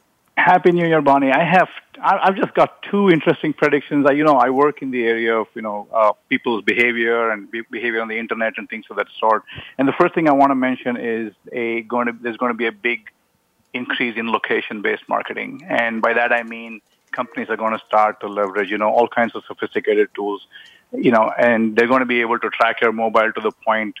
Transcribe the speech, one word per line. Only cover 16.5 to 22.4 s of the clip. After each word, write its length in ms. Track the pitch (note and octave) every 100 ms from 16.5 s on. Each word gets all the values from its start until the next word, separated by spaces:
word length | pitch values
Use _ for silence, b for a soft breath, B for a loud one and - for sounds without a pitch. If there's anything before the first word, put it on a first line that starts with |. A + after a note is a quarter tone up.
| A#2 A#2 A2 _ _ _
companies 360 | - B2 C3 A2+
are 80 | A2
gonna 240 | A2 G#2+ -
start 340 | G#2+ G#2+ G2+
to 60 | G#2
leverage, 440 | G2+ G2 G2 F#2+
you 80 | G#2
know, 120 | G#2+
all 160 | A#2+ A#2
kinds 300 | B2 A#2 G#2+
of 80 | -
sophisticated 640 | G2 G#2+ A2+ - G#2+ G#2
tools, 320 | - G2+ G2 - B B B B
you 200 | B3+ B2+
know, 200 | A2+ A#2 -
and 380 | A#2+ A2+ A2 G#2+
they're 120 | A#2+
gonna 180 | C3 B2
be 140 | A#2+
able 200 | A#2 A#2